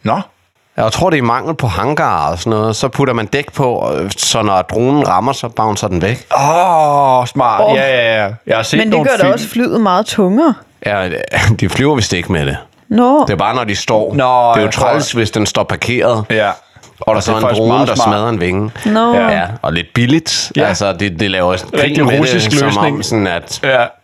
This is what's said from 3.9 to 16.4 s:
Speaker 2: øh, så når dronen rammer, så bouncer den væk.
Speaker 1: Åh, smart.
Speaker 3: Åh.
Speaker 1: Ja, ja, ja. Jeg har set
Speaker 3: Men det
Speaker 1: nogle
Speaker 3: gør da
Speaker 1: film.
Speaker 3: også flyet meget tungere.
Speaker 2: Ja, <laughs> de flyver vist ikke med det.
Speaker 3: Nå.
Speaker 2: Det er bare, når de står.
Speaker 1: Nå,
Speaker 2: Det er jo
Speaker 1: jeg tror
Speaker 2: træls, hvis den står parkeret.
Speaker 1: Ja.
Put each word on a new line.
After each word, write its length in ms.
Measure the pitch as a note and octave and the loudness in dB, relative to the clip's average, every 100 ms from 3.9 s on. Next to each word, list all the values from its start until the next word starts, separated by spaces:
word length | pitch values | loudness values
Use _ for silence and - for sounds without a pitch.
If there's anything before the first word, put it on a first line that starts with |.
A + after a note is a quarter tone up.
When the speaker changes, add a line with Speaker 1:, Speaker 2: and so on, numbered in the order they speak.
Speaker 2:
øh, 160 | D2 F#2 - | -4 -4 -4
så 260 | - A#2 | -2 0
når 200 | G#2+ F#2+ | 2 0
dronen 460 | F#2 A2 B2 D3 A2 | 0 -2 0 2 2
rammer, 240 | F2+ A#2+ | 0 0
så 160 | C3 A#2+ | -4 -6
bouncer 400 | - A2 G#2 G#2+ | -2 -2 -2 -2
den 140 | F2+ | -2
væk. 240 | F#2 B2+ - B2 | -2 -4 -4 0
Speaker 1:
Åh, 880 | C#3 E3+ F#3 E3 D3+ C#3+ C#3 B2+ B2 | 2 2 2 4 4 4 4 2 0
smart. 340 | C#3 B2 G#2 | 0 0 2
Speaker 3:
Åh. 120 | - C3 | 2 2
Speaker 1:
Ja, 120 | C3+ | 2
ja, 340 | B2+ A#2 A2 | 2 2 0
ja. 60 | G2+ A2+ - | -2 -6 -2
Jeg 100 | A2 | -2
har 60 | |
set 160 | A2+ - | 0 0
Speaker 3:
Men 80 | A3 | 2
det 40 | |
Speaker 1:
nogle 180 | F3 D3 | 2 2
Speaker 3:
gør 80 | - | 2
da 60 | |
Speaker 1:
film. 100 | F3+ | 2
Speaker 3:
også 160 | - A3 | 0 -2
flyet 320 | A#3 B3 - | -2 0 0
meget 260 | G#3 F3+ A3 | 2 2 0
tungere. 480 | - F#3 G#3 E4 G#3+ - _ - | 0 2 2 2 0 -8 _ -4
Speaker 2:
Ja, 220 | G2+ F#2 D2+ - | -2 -2 -4 -4
<laughs> 320 | - F#2+ A2 | 0 0 0
de 80 | F#2+ | 0
flyver 260 | - C#3 | 0 2
vist 180 | C#3+ G#2 | 2 0
ikke 200 | F#2 E2+ | -2 -2
med 140 | F2 C#2 | -2 -2
det. 100 | C#2 - _ _ | -6 -12 _ _
Speaker 3:
Nå. 360 | A3 B3 D4 C4+ | 2 4 4 2
Speaker 2:
Det 60 | |
er 40 | G2 | 0
bare, 180 | G2+ | 0
når 100 | B2+ | 0
de 120 | A2+ G2+ | -2 -4
står. 380 | - A2 G#2+ | 0 0 2
Speaker 1:
Nå, 0 | |
Speaker 2:
Det 80 | C#3+ B2+ B2+ A#2+ A2+ | 0 2 4 4 2
er 40 | |
jo 40 | |
Speaker 1:
jeg 80 | G#2 | 2
tror 140 | - B2+ | 0 0
Speaker 2:
træls, 240 | D3 C#3 | 0 -2
hvis 180 | B2 G#2+ | -2 -2
den 160 | A2 G#2 | 0 0
står 160 | - | 0
parkeret. 600 | G2 F2+ G2+ B2 F2+ A2+ G#2+ | -2 -4 -2 0 2 0 0
Speaker 1:
Ja. 200 | A2 | 0